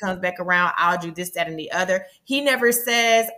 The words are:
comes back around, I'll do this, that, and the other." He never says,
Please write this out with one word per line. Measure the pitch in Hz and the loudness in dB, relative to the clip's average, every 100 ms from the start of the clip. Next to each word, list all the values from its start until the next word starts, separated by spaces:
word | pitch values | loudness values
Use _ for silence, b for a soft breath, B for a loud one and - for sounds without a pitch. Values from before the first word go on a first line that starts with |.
comes | 196 180 | -6 -4
back | 180 180 | -4 -4
around, | 180 180 180 - | 0 2 2 2
I'll | 175 175 | 2 0
do | 170 | -4
this, | 165 180 | -8 -6
that, | 170 170 | -4 -6
and | 160 | -6
the | 151 | -4
other." | 175 185 185 190 B - | -2 0 -2 -4 B -4
He | 277 | -2
never | 285 247 240 | 0 2 2
says, | 240 247 233 233 226 226 | 2 2 2 4 4 2